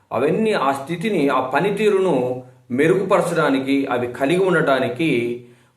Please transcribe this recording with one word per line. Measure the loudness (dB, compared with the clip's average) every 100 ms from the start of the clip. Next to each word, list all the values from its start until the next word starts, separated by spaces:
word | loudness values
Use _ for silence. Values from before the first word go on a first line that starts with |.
| _
అవన్నీ, | -2 0 0 0
ఆ | 0 0
స్థితిని, | -2 -6 -6 -2 0 0
ఆ | 0
పనితీరును | 0 0 0 0 2 2 2 0 -2 -6 -10 -20 -6
మెరుగుపరచడానికి, | 0 2 2 2 0 2 0 0 0 0 0 0
అవి | -2 -4
కలిగి | -2 0 2 2
ఉండటానికి, | 2 2 2 0 -2 -2 0 -2 -6 -12 -20 _